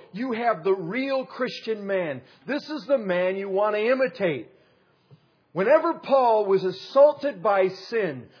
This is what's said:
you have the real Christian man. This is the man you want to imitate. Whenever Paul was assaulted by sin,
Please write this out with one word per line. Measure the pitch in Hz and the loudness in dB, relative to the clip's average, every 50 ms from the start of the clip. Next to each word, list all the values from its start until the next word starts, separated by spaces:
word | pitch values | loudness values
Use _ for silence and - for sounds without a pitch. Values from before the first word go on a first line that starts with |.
| - - - | -14 -14 -10
you | 190 247 269 233 | -8 -6 -4 -4
have | 220 240 233 214 170 156 | -2 0 0 0 0 0
the | 196 190 | 0 0
real | 190 170 160 202 254 269 277 269 262 262 | 0 -2 -6 -4 -4 -4 -2 -2 -2 -4
Christian | - - - 254 220 - - - 226 220 208 202 | -6 -6 -6 -6 -6 -6 -8 -8 -8 -8 -6 -4
man. | 196 196 190 180 156 135 127 - - - _ - | -4 -2 -2 -2 -4 -6 -8 -10 -18 -20 _ -8
This | 160 262 294 - - | -6 -6 -6 -6 -6
is | 311 285 185 | -10 -8 -2
the | 220 285 254 | 0 0 0
man | 214 190 175 180 180 185 190 | 0 0 0 0 0 0 -2
you | 196 196 202 | -4 -4 -4
want | 190 196 208 214 208 | -2 0 0 0 0
to | 208 214 | 0 0
imitate. | 233 262 262 262 247 - - 202 170 147 120 107 - _ _ _ _ _ _ _ _ _ _ _ _ - _ _ _ _ _ _ _ | 0 0 0 0 -2 -2 -2 -2 -2 -2 -2 -6 -14 _ _ _ _ _ _ _ _ _ _ _ _ -20 _ _ _ _ _ _ _
Whenever | - 160 196 233 294 320 320 339 320 | -4 -2 2 4 4 4 4 2 -2
Paul | 320 - - 269 269 254 240 226 214 208 | -4 -2 2 2 4 4 4 4 2 4
was | 196 196 190 185 | 2 2 2 2
assaulted | 185 175 - - - - 269 285 302 285 294 - 285 233 180 165 | 0 -6 -6 -10 0 4 6 6 6 6 2 -4 -6 -6 -2 0
by | 220 202 196 190 190 | 0 2 4 2 2
sin, | 185 - - - 240 226 202 170 139 127 113 - _ - | 0 -4 -12 -6 -4 -2 -2 -2 -4 -8 -12 -18 _ -20